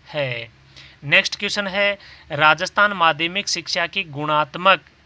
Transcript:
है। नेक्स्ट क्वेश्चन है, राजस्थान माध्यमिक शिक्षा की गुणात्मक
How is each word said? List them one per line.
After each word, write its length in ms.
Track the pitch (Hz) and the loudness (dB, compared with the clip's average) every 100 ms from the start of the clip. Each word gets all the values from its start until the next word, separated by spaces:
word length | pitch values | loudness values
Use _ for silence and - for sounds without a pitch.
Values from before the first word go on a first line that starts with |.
| - | -10
है। 440 | 151 131 117 117 _ _ - - _ 139 | -6 -6 -6 -12 _ _ -20 -20 _ 0
नेक्स्ट 300 | 180 - - | 2 2 -4
क्वेश्चन 320 | - 208 196 | -6 -4 -4
है, 320 | 196 202 196 - - - | 0 0 -2 -10 -20 -8
राजस्थान 600 | 147 151 156 180 208 208 | 2 4 4 0 2 2
माध्यमिक 540 | 190 165 151 170 190 - | 4 2 2 -2 -4 -6
शिक्षा 400 | 175 - 180 170 | -6 -6 -4 -4
की 180 | 196 165 | -6 -8
गुणात्मक 760 | 139 151 151 151 170 190 170 _ _ | -6 -2 0 0 0 2 2 _ _